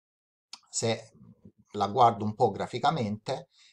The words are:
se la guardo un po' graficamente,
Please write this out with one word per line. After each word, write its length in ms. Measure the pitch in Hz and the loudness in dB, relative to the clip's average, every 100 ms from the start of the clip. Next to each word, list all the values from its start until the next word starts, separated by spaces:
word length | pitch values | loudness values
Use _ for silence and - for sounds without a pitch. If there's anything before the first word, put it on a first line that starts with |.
| _ _ _ _ _ - _ | _ _ _ _ _ -20 _
se 440 | - 113 110 - - - - - _ _ | -4 -2 -2 -6 -20 -20 -20 -20 _ _
la 160 | 104 101 | -4 -2
guardo 360 | 120 117 104 | 4 4 4
un 100 | 110 | -2
po' 160 | 110 123 | 2 2
graficamente, 1000 | 98 90 123 139 156 104 104 - 131 - _ - | 0 -6 -2 0 0 -2 -6 -6 -8 -8 _ -20